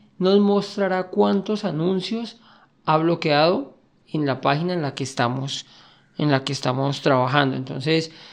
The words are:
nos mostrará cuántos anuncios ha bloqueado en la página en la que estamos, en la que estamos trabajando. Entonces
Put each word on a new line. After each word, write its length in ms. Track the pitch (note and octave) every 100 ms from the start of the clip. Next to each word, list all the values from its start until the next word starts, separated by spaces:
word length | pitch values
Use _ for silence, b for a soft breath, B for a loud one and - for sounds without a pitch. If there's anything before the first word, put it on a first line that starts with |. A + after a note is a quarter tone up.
| B -
nos 220 | F3+ G3+
mostrará 680 | G3+ G3+ G3 G3+ F#3+ F#3 F#3
cuántos 560 | G#3 G3+ G3+ F#3+ G#3+
anuncios 760 | G3 D3+ F3 F#3+ F3+ A3+ A#3 - b b b _
ha 120 | - D#3
bloqueado 800 | E3 E3+ D#3+ D3 E3 A3 C#4+ - _ _ -
en 180 | D#3 C#3+
la 140 | C3
página 320 | C#3 D3 F3
en 100 | F3+
la 120 | C#3
que 100 | C3+
estamos, 600 | C3+ - B2 C3 C#3 - b b b b b -
en 140 | D3+
la 120 | C3+
que 100 | C3+
estamos 500 | C#3 C3+ B2+ C#3 C#3
trabajando. 540 | D3 C3 B2+ C#3+ C3+ C3
Entonces 540 | C3 C#3 D3+ D#3+ D#3+ B B